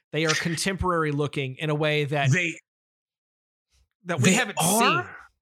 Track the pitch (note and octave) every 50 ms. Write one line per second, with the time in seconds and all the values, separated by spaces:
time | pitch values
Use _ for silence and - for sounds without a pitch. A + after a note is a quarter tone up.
0 | _ _ - D3+ D#3+ D#3 D#3 - - E3+ E3 - - G3 G3 D#3 F3+ F3+ F3 E3
1 | D#3 D3+ D3 D3 D3 C3+ - D3+ C3+ C3 B2+ - D#3 D#3 D3+ D3+ D#3 D3+ D3+ D3+
2 | D3 C3 D3+ C#3+ C#3 C3 C#3+ F3+ F3 E3 D#3+ - _ _ _ _ _ _ _ _
3 | _ _ _ _ _ _ _ _ _ _ _ _ _ _ _ _ _ _ _ _
4 | G3 F3 E3+ D3 B2 F#3 F#3+ B3 B3 G#3 - - D#3+ F3 G#3 A3+ A#3+ C#4 E4 F4+
5 | F4+ - - - - - _ _